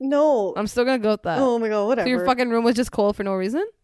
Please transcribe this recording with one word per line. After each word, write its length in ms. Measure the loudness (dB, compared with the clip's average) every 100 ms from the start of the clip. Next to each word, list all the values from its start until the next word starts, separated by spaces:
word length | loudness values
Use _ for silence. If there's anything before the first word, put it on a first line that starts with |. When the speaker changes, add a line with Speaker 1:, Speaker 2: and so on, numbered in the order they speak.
Speaker 1:
No. 520 | -2 2 2 2 0 -4
Speaker 2:
I'm 100 | -4
still 180 | -2
gonna 140 | 0 0
go 140 | 0
with 100 | 0
that. 160 | -2 0
Speaker 1:
Oh 200 | 2 0
my 100 | 0
God, 180 | 0 0
whatever. 200 | 0 0
Speaker 2:
So 40 |
your 140 | 0
fucking 260 | 0 0 0
room 140 | 2
was 100 | 2 2
just 160 | 0
cold 240 | 0 0 0
for 80 |
no 100 | -4
reason? 300 | -2 -2 -4 -6 -10